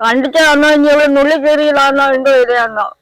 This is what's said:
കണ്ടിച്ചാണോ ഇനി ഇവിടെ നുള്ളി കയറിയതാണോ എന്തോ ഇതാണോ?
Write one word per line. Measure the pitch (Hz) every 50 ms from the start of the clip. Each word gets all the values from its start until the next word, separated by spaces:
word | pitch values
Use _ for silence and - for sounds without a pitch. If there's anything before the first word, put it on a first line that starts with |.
| 220
കണ്ടിച്ചാണോ | 226 233 262 262 285 294 330 320 302 294 285 294 302 302
ഇനി | 294 285 294
ഇവിടെ | 294 294 302 285 277
നുള്ളി | 277 277 294 311 302 269
കയറിയതാണോ | 302 302 294 302 302 285 277 277 277 269 277 277 277 262
എന്തോ | 262 269 277 269 254 247
ഇതാണോ? | 240 247 240 233 226 220 214 202 - - _